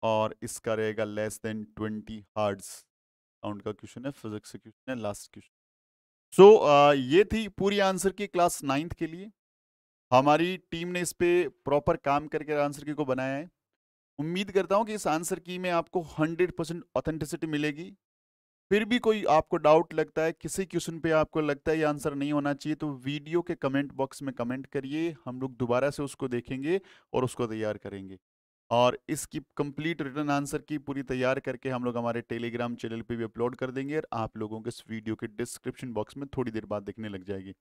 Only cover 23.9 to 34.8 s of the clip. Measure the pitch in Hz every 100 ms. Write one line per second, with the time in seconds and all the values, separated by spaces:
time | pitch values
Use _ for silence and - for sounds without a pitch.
23.9 | 131 135 - 139 123 120 127 131 143 135
24.9 | 151 165 151 - 127 131 120 123 123 139
25.9 | 139 143 - 135 120 - 131 139 185 185
26.9 | - _ - 127 - 120 110 107 104 101
27.9 | 98 95 95 _ _ _ _ _ 117 123
28.9 | - - 151 - 151 - - 147 139 151
29.9 | 160 143 131 147 143 143 151 147 147 135
30.9 | 139 131 127 127 135 135 127 131 127 123
31.9 | 120 117 117 117 117 120 117 120 120 113
32.9 | 113 113 120 113 110 120 127 131 127 135
33.9 | 151 - 117 113 110 110 110 110 -